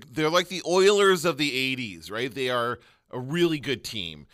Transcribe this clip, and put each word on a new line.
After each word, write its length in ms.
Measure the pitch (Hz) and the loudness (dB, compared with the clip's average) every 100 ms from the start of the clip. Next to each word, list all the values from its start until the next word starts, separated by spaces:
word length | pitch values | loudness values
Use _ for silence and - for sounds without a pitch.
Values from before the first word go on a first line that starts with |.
| 147 | -8
they're 200 | 127 156 | -2 2
like 180 | 175 180 | 2 0
the 140 | 185 156 | -6 0
Oilers 580 | 185 190 202 196 185 | 4 6 6 4 4
of 120 | 170 143 | 2 0
the 160 | 147 | -2
eighties, 560 | 127 131 127 113 85 82 | -2 -2 -4 -6 -10 -10
right? 220 | 107 131 | -6 -6
They 160 | 135 127 | -4 -2
are 280 | 123 120 117 _ _ _ | -2 -2 -6 _ _ _
a 80 | 127 | -12
really 400 | 131 170 170 151 | -6 0 2 0
good 260 | 120 120 | -4 -6
team. 420 | - 110 85 76 69 | -6 -10 -10 -12 -20